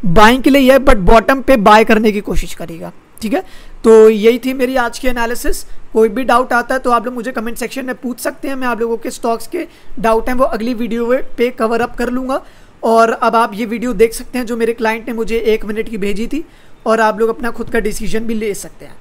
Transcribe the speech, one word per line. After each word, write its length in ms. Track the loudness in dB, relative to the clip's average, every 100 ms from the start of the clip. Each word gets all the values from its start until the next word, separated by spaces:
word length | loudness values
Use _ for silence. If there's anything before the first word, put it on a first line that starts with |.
| 4
Buying 360 | 6 6 6
के 60 | 4
लिए 220 | 4 6
है, 80 | 4
but 180 | 6 4 6
bottom 360 | 6 6 -2
पे 160 | 2 4
बाय 240 | 6 6
करने 280 | 6 4 2
की 100 | -2
कोशिश 320 | -2 -2 -2
करिएगा। 380 | -6 -12 -12 -14 -16 _ -12
ठीक 120 | -4
है, 100 | -4 -4 -16 -18 -2
तो 260 | 6 8 8
यही 300 | 6 2 2 -2
थी 80 |
मेरी 220 | -2 -2 0
आज 220 | -2 -2
की 80 | -2
analysis। 560 | -2 -2 -2 -2 -2 -2 -10 -4
कोई 160 | 0 2
भी 140 | 0
डाउट 300 | 0 0 2
आता 200 | -2 -2 -4
है 40 |
तो 120 | 0
आप 140 | -2 -2
लोग 80 | -8
मुझे 160 | -8
comment 260 | -6 -8 -6
section 280 | -8 -8 -8
में 100 | -8
पूछ 240 | -8 -6
सकते 280 | -8 -8 -8
हैं, 80 | -4
मैं 120 | -4
आप 120 | -2
लोगों 180 | -4 -4
के 140 | -6
stocks 360 | -6 -4 -4 -6
के 200 | -8 -10 -14 -10 -4
डाउट 300 | 0 0 0
हैं 60 | 0
वो 100 | 0
अगली 280 | -2 -6
वीडियो 480 | -4 -4 -4 -2 -2 -2 -2
पे 120 | -4
cover 320 | -2 -4 -2
up 140 | -4 -4
कर 120 | -6
लूँगा। 320 | -4 -4 -6 -8 -20 -20 _
और 280 | 0 2 2
अब 240 | 2 0 0
आप 160 | 0 -2
ये 100 | -6
video 280 | -6 -6
देख 200 | 0 0
सकते 240 | 0 -10 -8
हैं 60 | -6
जो 120 | -4
मेरे 160 | -4
client 340 | -2 -4 -4 -6
ने 60 |
मुझे 240 | -6 -4 -2
एक 280 | 0 -2 -2
minute 240 | -6 -6
की 80 | -6
भेजी 300 | -4 -4 -4
थी, 160 | -6 -8 -16 -20 -10 -2
और 160 | 0
आप 180 | 0 0
लोग 100 | -2
अपना 220 | -2 -6
खुद 180 | -6 -4
का 100 | -2
decision 440 | -2 -4 -2 -2
भी 100 | -2
ले 200 | -4 -4
सकते 320 | -6 -12 -18 -20
हैं। 100 | -20